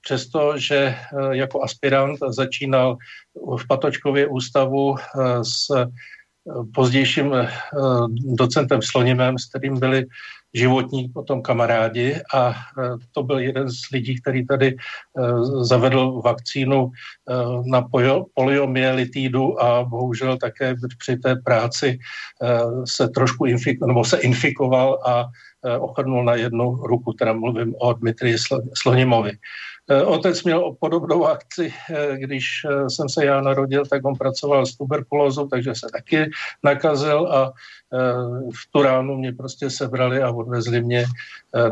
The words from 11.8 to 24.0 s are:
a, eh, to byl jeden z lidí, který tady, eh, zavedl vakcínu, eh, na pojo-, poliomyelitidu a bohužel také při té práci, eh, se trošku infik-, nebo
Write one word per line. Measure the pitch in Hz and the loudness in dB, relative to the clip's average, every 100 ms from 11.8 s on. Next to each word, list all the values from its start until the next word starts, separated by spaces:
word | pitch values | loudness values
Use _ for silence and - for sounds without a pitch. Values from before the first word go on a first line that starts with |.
| 113 113 123 151 - | 2 0 -2 -2 -2
a, | 135 123 | 0 0
eh, | 110 - - 127 120 - | -2 -12 -8 -6 -6 -10
to | - | -6
byl | 131 135 | -2 -2
jeden | 127 131 135 | -2 -2 -4
z | 120 - | -6 -6
lidí, | 135 120 127 | -6 -4 -4
který | 143 127 127 | -2 -2 0
tady, | 139 131 | 2 2
eh, | 131 - - - - 123 120 123 135 | 2 -10 -16 -14 -4 0 2 0 0
zavedl | 120 123 127 131 131 127 | 2 4 6 4 2 0
vakcínu, | 120 117 - 139 131 135 127 | 0 0 -4 -4 2 2 2
eh, | 127 - - - 127 120 123 123 | -4 -20 -20 -6 -4 -2 -4 0
na | 127 123 | 0 0
pojo-, | 123 127 139 185 | 2 2 2 0
poliomyelitidu | - 131 139 135 131 131 131 123 139 131 127 135 - | 0 2 2 2 2 0 0 -2 -2 -2 0 0 2
a | 120 120 | 2 2
bohužel | 123 120 127 113 131 127 | 0 -4 -4 -2 -2 -2
také | 123 - 131 127 123 - | -4 -4 -4 -2 -6 -10
při | - 123 | -4 -2
té | 131 127 | 0 0
práci, | 127 117 117 - 143 127 - - - _ | 2 2 2 0 -2 -2 -8 -16 -16 _
eh, | 120 120 117 123 | 0 2 0 -2
se | 127 - 123 | -6 -2 0
trošku | 123 131 - 135 | 2 0 2 2
infik-, | 120 143 131 139 | 2 0 0 2
nebo | 120 | 2